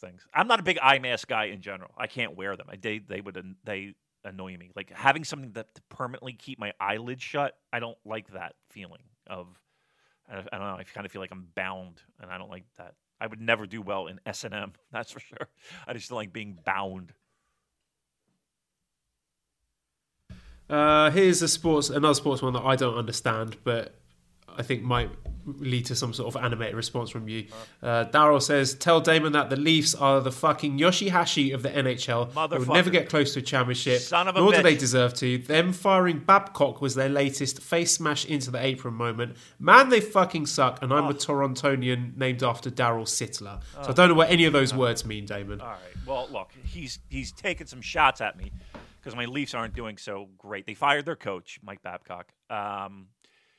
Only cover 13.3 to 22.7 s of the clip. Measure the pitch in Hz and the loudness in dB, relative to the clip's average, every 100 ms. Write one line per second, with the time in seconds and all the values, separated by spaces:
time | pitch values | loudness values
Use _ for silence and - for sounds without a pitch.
13.3 | 110 113 117 104 113 95 98 85 95 - | -8 0 0 -2 -12 -8 -6 -8 -12 -12
14.3 | 98 113 104 98 - _ 117 117 139 - | -10 -10 -10 -12 -16 _ -12 -12 -14 -20
15.3 | - 147 _ - 180 - 120 - 123 107 | -16 -16 _ -20 -20 -14 -12 -10 -10 -10
16.3 | 110 104 90 80 95 98 92 90 _ _ | -10 -14 -10 -4 -2 -4 -8 -14 _ _
17.3 | _ _ _ _ _ _ _ _ _ _ | _ _ _ _ _ _ _ _ _ _
18.3 | _ _ _ _ _ _ _ _ _ _ | _ _ _ _ _ _ _ _ _ _
19.3 | _ _ _ _ _ _ _ _ _ _ | _ _ _ _ _ _ _ _ _ _
20.3 | - - - - 147 151 151 151 165 190 | -20 -20 -20 -4 2 4 6 6 6 6
21.3 | 175 160 - 170 151 143 143 151 143 151 | 4 2 0 2 2 2 2 4 4 2
22.3 | 131 131 123 127 | 0 0 0 2